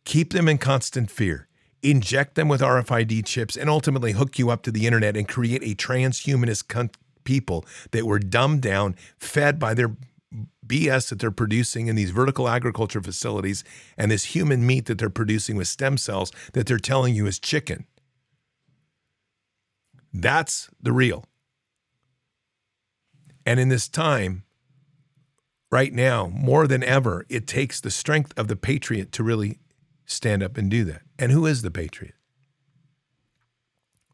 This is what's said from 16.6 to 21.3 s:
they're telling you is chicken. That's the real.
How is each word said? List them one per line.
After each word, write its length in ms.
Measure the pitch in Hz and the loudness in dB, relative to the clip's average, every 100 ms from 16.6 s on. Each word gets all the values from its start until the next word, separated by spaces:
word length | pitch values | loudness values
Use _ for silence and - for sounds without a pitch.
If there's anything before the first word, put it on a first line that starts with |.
| 110 | 0
they're 100 | 123 | 0
telling 340 | - 135 127 | 0 0 2
you 140 | 107 101 | 2 0
is 140 | 95 | -4
chicken. 460 | - 151 - - - _ _ _ _ _ _ _ _ _ _ _ _ _ _ _ _ _ _ _ _ _ _ | -4 -4 -4 -8 -10 _ _ _ _ _ _ _ _ _ _ _ _ _ _ _ _ _ _ _ _ _ _
That's 580 | 90 117 156 156 - - _ | -2 2 2 0 -4 -10 _
the 120 | 123 | 0
real. 320 | 120 127 78 - | 4 4 2 -8